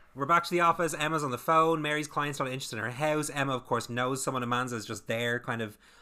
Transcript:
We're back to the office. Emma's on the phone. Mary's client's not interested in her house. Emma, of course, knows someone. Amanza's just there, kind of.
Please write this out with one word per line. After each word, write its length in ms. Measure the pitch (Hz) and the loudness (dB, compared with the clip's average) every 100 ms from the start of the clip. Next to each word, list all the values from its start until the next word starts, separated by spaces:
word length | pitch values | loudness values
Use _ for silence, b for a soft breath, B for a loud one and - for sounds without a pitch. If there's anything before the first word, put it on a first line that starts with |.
| b | b
We're 140 | 131 139 | -6 2
back 160 | 170 | 2
to 80 | - | 4
the 100 | 175 | 4
office. 320 | 170 - 165 | 4 4 0
Emma's 300 | 151 151 160 | 0 -2 0
on 80 | 147 | -2
the 80 | 123 | -2
phone. 420 | - 165 160 160 | 4 4 6 2
Mary's 260 | 151 151 147 | 0 -2 -2
client's 320 | 156 147 143 | -2 -2 -2
not 80 | 131 | -4
interested 300 | 131 - 110 | -4 -6 -4
in 40 | |
her 80 | 110 | -4
house. 400 | 123 156 151 147 | 0 0 0 -2
Emma, 240 | 147 139 | -2 0
of 100 | 127 | -2
course, 240 | - 117 - | 0 -2 0
knows 360 | 120 127 131 | -2 0 0
someone. 180 | - 131 | -2 -2
Amanza's 420 | 120 123 127 117 | 0 0 -2 -4
just 220 | 104 104 - | -6 -10 -4
there, 320 | 113 120 120 | -2 0 -2
kind 240 | 127 117 | -4 -4
of. 160 | 107 - B B | -6 -8 B B